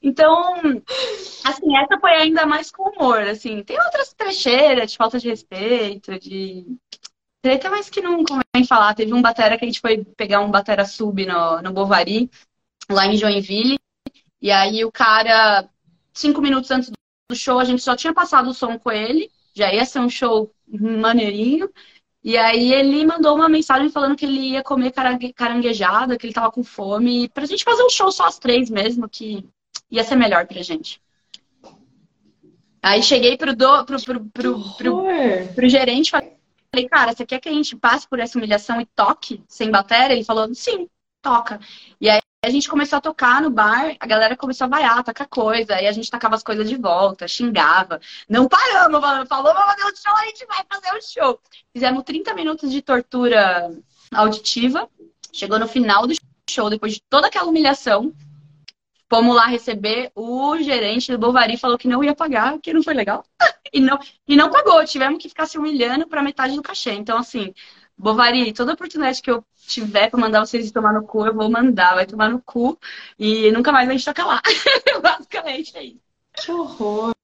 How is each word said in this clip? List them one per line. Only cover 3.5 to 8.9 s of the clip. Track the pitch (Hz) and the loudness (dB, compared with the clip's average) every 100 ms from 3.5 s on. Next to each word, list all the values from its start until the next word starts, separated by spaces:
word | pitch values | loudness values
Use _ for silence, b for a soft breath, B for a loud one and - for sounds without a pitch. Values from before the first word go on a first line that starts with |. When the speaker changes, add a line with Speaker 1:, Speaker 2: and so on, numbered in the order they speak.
| 214 | -10
Speaker 1:
Tem | 202 554 | -8 -2
outras | 698 640 539 | -2 -2 -6
trecheiras | _ 403 392 262 247 294 247 214 | _ -8 -4 0 4 4 4 -2
de | - | -2
falta | 220 254 | -2 -2
de | 240 | -6
respeito, | 220 _ 185 208 240 208 196 - 190 | -8 _ -8 -2 0 -2 -6 -12 -14
de | 190 190 190 185 175 254 _ - - _ _ _ | -12 -10 -10 -12 -14 -16 _ -20 -20 _ _ _
treta, | 254 269 381 | 0 0 0
mas | 403 403 | -6 -6
que | - | -8
não | 359 339 | -4 -2
convém | 311 269 247 247 247 | 0 -2 -2 2 4
falar. | 240 208 | 4 4